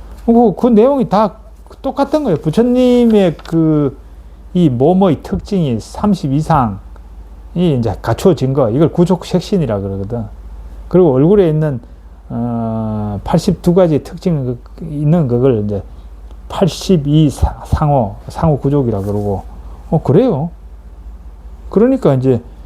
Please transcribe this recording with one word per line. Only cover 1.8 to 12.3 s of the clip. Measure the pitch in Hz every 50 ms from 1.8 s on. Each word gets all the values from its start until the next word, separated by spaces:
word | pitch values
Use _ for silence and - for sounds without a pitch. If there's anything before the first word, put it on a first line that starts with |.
똑같은 | - 269 - - 277 277 311 311 294
거예요. | 233 160
부처님의 | - - 156 151 214 240 247 247 254 254 247 247 247 240 233 220 208 190 170 156
그, | - - - 165 165 160 160 156 147 147 127 - - - - - - - - - - - - -
이 | 180 175 143
뭐뭐의 | 123 117 135 160 185 185 202 185 135 -
특징이 | - - 196 - - - 208 185 160 135 117 107
삼십 | - - - - - 208 190 - - 139 135
이상이 | 151 156 - 165 143 123 107 98 98 - - - - - - - - - - - - - - -
이제 | 170 180 170 139 123 117 107 92 -
갖추어진 | - 113 113 - - 196 147 - 131 135 135
거, | 147 131 107
이걸 | 113 143 165 139
구족색신이라 | - 170 175 170 180 170 - - 180 180 - - 214 180 147 117 104 101
그러거든. | 98 98 98 98 98 107 120 120 107 - - - - - - - - - - - -
그리고 | - - 180 185 156 127
얼굴에 | 127 143 170 208 208 185 160
있는, | 151 156 156 151 135 117 - - - - - - - - -
어, | -